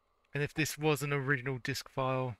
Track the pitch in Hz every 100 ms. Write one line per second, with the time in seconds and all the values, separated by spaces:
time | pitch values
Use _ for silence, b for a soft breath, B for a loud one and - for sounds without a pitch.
0 | _ _ _ 143 147 - 147 - 156 147
1 | 147 143 135 139 127 127 - 127 - -
2 | 131 131 127